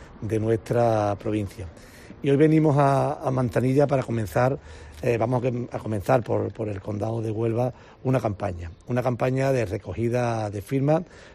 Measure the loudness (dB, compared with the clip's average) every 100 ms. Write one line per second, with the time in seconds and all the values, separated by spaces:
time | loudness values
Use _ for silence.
0 | -20 -12 -4 -2 0 0 0 2 2 2
1 | 0 -2 -4 -4 -4 -8 -14 -16 -20 -20
2 | -20 -4 2 4 6 6 6 6 4 4
3 | 0 -2 -2 0 0 0 2 4 4 2
4 | -2 -4 -2 2 2 0 -8 -18 -18 -4
5 | 0 0 0 0 0 -2 -6 -8 -6 -2
6 | 2 2 2 -2 -2 -4 -6 -6 -8 -4
7 | -4 -4 -4 -2 -2 0 -2 -4 -16 -8
8 | -2 0 0 -2 -6 -6 -12 -14 -6 -2
9 | -2 0 0 0 0 0 -2 -4 -6 -4
10 | -2 0 -2 -2 -4 -8 -4 0 2 0
11 | -2 -14 -20